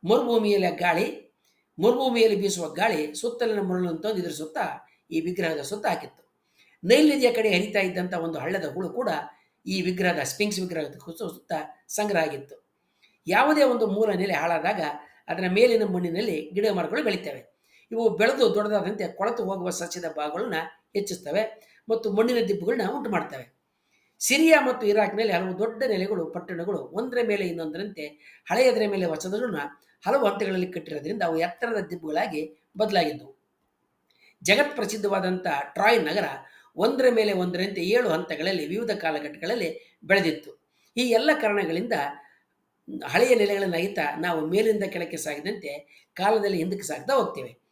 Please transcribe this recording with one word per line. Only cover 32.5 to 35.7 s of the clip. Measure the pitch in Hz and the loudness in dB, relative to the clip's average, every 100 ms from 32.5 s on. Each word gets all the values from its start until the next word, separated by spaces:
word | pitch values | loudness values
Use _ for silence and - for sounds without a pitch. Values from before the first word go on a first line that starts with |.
| - _ 196 | -10 _ -4
ಬದಲಾಗಿದ್ದವು. | 214 190 156 147 - - _ _ _ _ _ _ _ _ _ _ | 0 2 0 -2 -12 -20 _ _ _ _ _ _ _ _ _ _
ಜಗತ್ | - 214 294 285 | 2 4 4 0
ಪ್ರಸಿದ್ಧವಾದಂಥ | 208 214 202 202 185 185 180 143 139 | -6 -2 -2 0 0 -2 -2 -4 -6